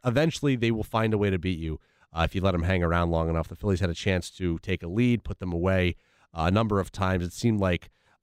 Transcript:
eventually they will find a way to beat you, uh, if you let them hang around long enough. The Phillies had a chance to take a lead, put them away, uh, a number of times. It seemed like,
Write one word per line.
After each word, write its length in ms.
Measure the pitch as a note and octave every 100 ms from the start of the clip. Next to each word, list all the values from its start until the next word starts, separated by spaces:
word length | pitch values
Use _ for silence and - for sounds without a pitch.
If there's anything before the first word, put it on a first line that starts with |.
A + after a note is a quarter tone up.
eventually 500 | B2+ A#2 D#3+ - D3
they 160 | B2+ A#2
will 140 | A2+
find 280 | G#2+ A2+ A2
a 40 | G#2+
way 120 | G2+
to 80 | F#2+
beat 220 | F#2 E2
you, 220 | D#2+ D2+ _ _ _
uh, 80 | E2
if 120 | E2
you 60 | F#2+
let 120 | F#2+
them 120 | F2
hang 200 | E2+ F#2
around 280 | F2 E2+ E2+
long 180 | E2 E2
enough. 200 | E2 D#2+
The 80 | F#2+
Phillies 240 | G#2+ F2+
had 80 | F#2
a 40 |
chance 360 | E2 G#2 F2+ -
to 280 | - F2+ E2
take 220 | - F2+
a 60 | E2+
lead, 380 | G2+ B2 A#2
put 140 | - F#2+
them 120 | F2+
away, 460 | E2+ F2+ F#2+ F2+ - _ _ _
uh, 120 | E2 E2
a 40 |
number 280 | G2+ A2+ G2+
of 100 | F2+
times. 360 | - F#2+ F#2
It 80 | F2
seemed 260 | - A#2+ G#2+
like, 300 | F#2+ F2 - _ _ _